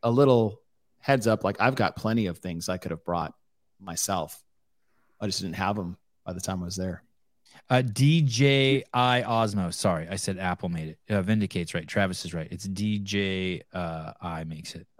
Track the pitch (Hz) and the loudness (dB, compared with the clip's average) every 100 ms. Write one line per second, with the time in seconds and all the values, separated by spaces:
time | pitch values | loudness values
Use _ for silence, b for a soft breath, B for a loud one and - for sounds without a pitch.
0 | 117 120 139 120 107 - _ _ _ _ | 0 6 6 6 4 -2 _ _ _ _
1 | - 135 113 107 98 98 120 131 101 - | 0 2 2 2 0 2 2 2 0 0
2 | 110 113 98 85 90 85 87 90 87 82 | -2 0 0 -2 -6 -6 -4 -6 -4 -8
3 | - 85 78 - _ _ _ _ 95 82 | -2 -2 -2 -8 _ _ _ _ -10 -6
4 | - 92 76 - _ _ _ _ _ _ | -2 -2 -4 -10 _ _ _ _ _ _
5 | _ - 107 92 95 90 95 104 87 87 | _ -8 -6 -4 -6 -2 -2 -2 -4 -10
6 | _ _ - 90 - 92 87 95 92 85 | _ _ -12 -8 -6 -6 -6 -6 -6 -6
7 | _ _ _ _ b b - 127 127 104 | _ _ _ _ b b 0 2 2 4
8 | 139 165 139 113 139 139 135 135 - 123 | 4 6 4 4 4 6 4 2 0 2
9 | 123 123 110 113 110 101 90 - 101 82 | 4 4 2 2 2 2 -2 0 0 0
10 | 82 95 - 92 92 90 90 82 78 78 | -2 -6 -4 -4 -2 -2 -4 -6 -8 -12
11 | - 101 92 110 98 90 82 87 80 104 | -2 0 2 2 2 -2 -4 -6 -4 0
12 | 95 90 85 82 78 92 98 95 107 104 | 0 -2 -6 -6 -8 -8 -8 -2 0 -2
13 | 98 101 98 95 92 87 - 90 85 80 | -2 -2 -2 -2 -4 -6 -8 -6 -6 -6
14 | 80 - 90 80 80 78 - 87 - | -10 -10 -10 -8 -8 -12 -12 -16 -18